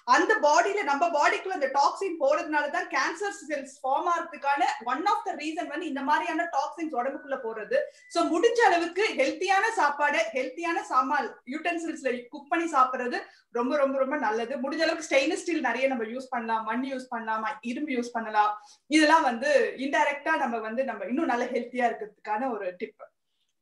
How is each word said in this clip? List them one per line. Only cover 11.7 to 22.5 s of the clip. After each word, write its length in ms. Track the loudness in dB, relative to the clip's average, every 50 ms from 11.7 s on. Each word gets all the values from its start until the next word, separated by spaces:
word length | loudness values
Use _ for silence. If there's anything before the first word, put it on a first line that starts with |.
| -4 -2 -4 -6 -6 -4 -4 -4 -4 -4 -6 -10
cook 200 | -14 -16 -6 -4
பண்ணி 220 | -2 -2 -2 2
சாப்பிடுறது 460 | 4 4 4 4 2 -2 -4 -4 -4 -6 -6 -10 -16 _ _ _
ரொம்ப, 200 | -4 -2 0 0 2 2
ரொம்ப, 200 | 2 2 2 2
ரொம்ப 180 | 0 0 0 0
நல்லது. 360 | 0 0 0 -2 -2 -4 -4
முடிஞ்ச 260 | -4 -4 -4 -2 0
அளவுக்கு 260 | 0 0 0 -2 -2 0
stainless 340 | 2 2 2 2 0 -2
steel 200 | -2 -4 -2 0
நிறைய 260 | 0 -2 0 0 0 0
நம்ம 160 | 0 -2 -4
யூஸ் 240 | -6 -6 -8 -8 -6
பண்ணலாம், 340 | -6 -6 -4 -2 -4 -4 -2
மண் 220 | -4 -4 -4 -4
யூஸ் 200 | -4 -6 -8 -8 -8
பண்ணலாம், 360 | -8 -8 -6 -4 -4 -4 -4 -6 -6 -6
இரும்பு 300 | -8 -8 -6 -6 -4 -4
யூஸ் 200 | -2 -2 -4 -4 -6
பண்ணலாம். 400 | -6 -6 -2 0 2 2 2 0 -4 -10 -18 -20 _ _ 2
இதெல்லாம் 360 | 4 6 6 8 6 6 6
வந்து 280 | 4 0 0 2 4 4 4 4 2 -2 -4
இன்டைரக்டா 560 | -4 0 2 2 2 2 0 -2 -2 0 0 0
நம்ம 200 | 0 -2 -2 -4
வந்து, 260 | -6 -4 -4 -4 -2
நம்ம 220 | -4 -4 -6 -6
இன்னும் 200 | -4 -2 0 0
நல்ல 200 | 0 0 0 0
ஹெல்த்தியா 400 | -2 -2 -4 -4 -4 -2 0 0
இருக்கிறதுக்கான 640 | 0 0 -4 -8 -12 -14 _ -6 -4 -4 -2 -2 -4